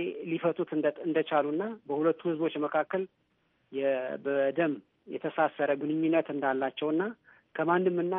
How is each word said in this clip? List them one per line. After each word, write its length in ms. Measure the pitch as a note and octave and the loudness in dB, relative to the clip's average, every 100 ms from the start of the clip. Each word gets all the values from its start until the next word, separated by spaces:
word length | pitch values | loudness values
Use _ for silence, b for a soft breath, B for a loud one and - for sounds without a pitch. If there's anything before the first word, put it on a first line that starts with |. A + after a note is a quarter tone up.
| F3 - E3+ | -4 -6 -4
ሊፈቱት 440 | E3 E3+ D#3+ F3 | 0 0 0 -2
እንደ-፣ 280 | D#3 D3 - | 0 0 0
እንደቻሉና 600 | E3+ D#3+ D3+ D3+ C#3+ D#3 G#3+ A3 | 0 0 2 2 2 0 -4 -6
በሁለቱ 360 | - C#3+ D#3+ D#3+ | -6 0 2 2
ህዝቦች 300 | F3 D#3 D#3+ D3+ | -2 -2 -2 0
መካከል 440 | D3 D#3 D3+ F#3+ F#3+ _ _ _ _ _ _ | 0 0 0 -2 -4 _ _ _ _ _ _
የ-፣ 180 | C3+ C#3 C3 C3 C#3+ | -2 0 0 -2 -6
በደም 560 | C#3 C#3 C3+ C#3 E3 C#3 - _ - | -2 2 2 2 0 0 -8 _ -12
የተሳሰረ 640 | - D#3 - D#3 - C#3+ C#3 | -8 -6 0 0 2 0 0
ግንኙነት 500 | D3 D#3+ D#3+ E3 D#3+ | 0 0 2 2 0
እንዳላቸውና 760 | C#3+ C#3 C3 C3+ - D3+ D#3 G#3 A3+ b b b | -2 0 0 -2 -2 -2 0 -2 -6 b b b
ከማንምና 600 | - D#3+ F3+ F#3 F3 F3 | -4 2 2 2 0 0